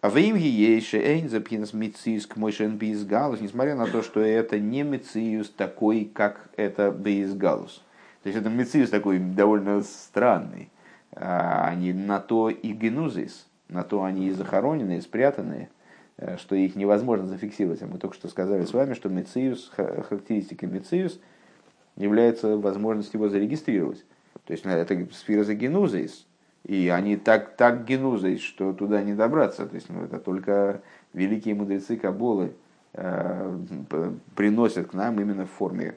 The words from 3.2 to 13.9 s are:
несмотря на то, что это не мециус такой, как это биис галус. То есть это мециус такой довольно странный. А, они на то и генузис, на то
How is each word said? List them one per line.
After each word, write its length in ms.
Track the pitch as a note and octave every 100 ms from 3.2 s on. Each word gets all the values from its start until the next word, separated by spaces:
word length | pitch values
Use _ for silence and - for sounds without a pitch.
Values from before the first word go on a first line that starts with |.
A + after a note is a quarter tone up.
| C#3+ A2+
несмотря 340 | G#2 A#2 C#3
на 140 | C#3+ A2+
то, 140 | A2+
что 180 | G#2+ G#2+
это 400 | A2 A2 A2+ G#2
не 240 | G#2 B2+
мециус 680 | C#3+ C3+ C3+ A2 A2+ A2 G2+
такой, 580 | - F#2 - G#2+ A2 G#2
как 360 | - G#2 - - -
это 360 | G#2 F#2+ G2+
биис 420 | - G2+ G2+ G2
галус. 480 | G2 F#2 B1 - - _ _ - _
То 60 | G2
есть 100 | G#2+
это 100 | G#2+
мециус 420 | A#2 B2 D#3 B2
такой 280 | G#2+ G2+ F#2
довольно 640 | F#2 F#2+ G#2 G#2+ G2 G2+
странный. 880 | G2+ - - - A#2+ F#2 - - - _ - - _
А, 540 | - - F2 F2 - F2
они 260 | F2 F2+
на 280 | F2+ G2 G2+
то 280 | - A#2 A2
и 240 | A2+ A2+
генузис, 760 | G#2+ A2+ B2+ D#3+ G2 - - - _ _
на 140 | F2
то 220 | F2